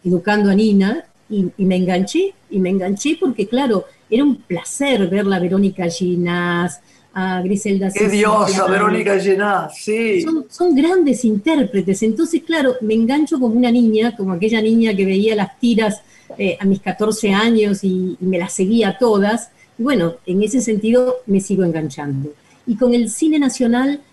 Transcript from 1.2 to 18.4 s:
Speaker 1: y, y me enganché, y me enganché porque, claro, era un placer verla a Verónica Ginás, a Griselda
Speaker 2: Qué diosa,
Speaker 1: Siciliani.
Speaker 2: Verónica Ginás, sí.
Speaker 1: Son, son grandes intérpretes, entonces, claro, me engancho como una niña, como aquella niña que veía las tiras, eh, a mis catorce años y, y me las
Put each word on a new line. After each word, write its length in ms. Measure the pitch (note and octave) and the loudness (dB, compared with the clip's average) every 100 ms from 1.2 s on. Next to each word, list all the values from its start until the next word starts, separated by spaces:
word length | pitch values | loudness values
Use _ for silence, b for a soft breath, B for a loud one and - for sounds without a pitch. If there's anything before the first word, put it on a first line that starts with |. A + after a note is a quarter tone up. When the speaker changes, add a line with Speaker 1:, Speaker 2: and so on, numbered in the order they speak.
| _ | _
Speaker 1:
y, 160 | G#3 F3+ - | -4 -4 -2
y 60 | F#3+ | 0
me 100 | F#3 | 0
enganché, 580 | F#3 F3+ G3 D#4+ G4 - _ | 0 0 0 -2 -2 -6 _
y 100 | G3+ | -2
me 120 | F3+ | 0
enganché 460 | F#3+ F3+ G3+ C#4+ E4 | 0 -2 -4 -4 -2
porque, 280 | F4+ A3+ G3+ | -2 -2 -2
claro, 380 | B3 C#4 G#3 - B _ | -2 0 -2 -4 B _
era 140 | A#3 | 0
un 140 | D4 B3 | 2 0
placer 720 | - E3+ - - C#4 A#3+ F#3 | -4 -8 -8 -6 -2 0 0
verla 280 | G3 G3 F#3+ | 0 0 0
a 40 | |
Verónica 480 | F3 F#3+ G3 F#3+ F3 | 0 0 0 0 -6
Ginás, 920 | E3 F3+ F3 F3 F3 F3 F3 F3 - b b b | -2 -2 0 -2 -2 -2 -2 -4 -6 b b b
a 260 | F#3+ F#3 F#3 | -6 -4 -4
Griselda 480 | F#3 G#3 G#3 G3 F#3+ | -2 -4 -2 -2 -2
Speaker 2:
Qué 180 | G3 G#3 | 0 0
diosa, 380 | G#3 G#3+ G#3+ G3 | 2 2 2 2
Speaker 1:
Siciliani. 240 | F#3+ F#3 | 0 0
Speaker 2:
Verónica 480 | G3 G#3 G3+ G3+ G3 | 2 2 0 0 0
Ginás, 580 | F#3 F#3+ G#3 F#3+ D#3+ - | 2 0 2 -2 -4 -10
sí. 460 | - A3 A3+ F#3+ | -4 -2 0 0
Speaker 1:
Son, 240 | D#3+ D#3+ - | 0 -4 -6
son 260 | - F4+ C4+ | -2 2 4
grandes 480 | D#4+ F#4 C#4+ A#3 | 4 4 2 2
intérpretes, 800 | A3+ G#3 D#4+ D#4 - G3 F3+ G3 | 0 0 0 0 2 0 -2 0
entonces, 400 | A3 G#3+ E4 E4 | 0 0 0 -2
claro, 360 | - E4 C4+ B3 | -2 0 0 0
me 140 | G#3+ A3 | -2 0
engancho 440 | A3+ D4+ D#4 D#4 | 2 0 0 0
como 140 | B3 A3+ | 2 2
una 140 | B3 | 2
niña, 460 | A#3 A#3 G#3+ A#3 A#3+ | 4 4 2 0 -2
como 160 | F#3+ | -4
aquella 260 | F3 A3 A3+ | -2 0 0
niña 360 | A3 A3+ A3+ G3 | 2 2 2 2
que 100 | F#3+ | 0
veía 300 | F#3+ G#3+ G#3+ | 2 2 0
las 240 | G3 - | -4 -2
tiras, 420 | A#3+ A3+ A3 - B B B - | 0 2 0 -4 B B B -6
eh, 200 | G3 E3+ | -4 -2
a 60 | G3 | 0
mis 140 | F#3+ | 0
catorce 520 | G3 F#3 G#3+ A3 G#3 | -4 -2 -2 0 0
años 500 | G3 A3+ A3+ G#3 G3 | 2 4 2 2 0
y, 340 | G3 F#3 F#3 - | -2 -2 -4 -4
y 60 | F#3 | -2
me 140 | |
las 140 | F3+ | -2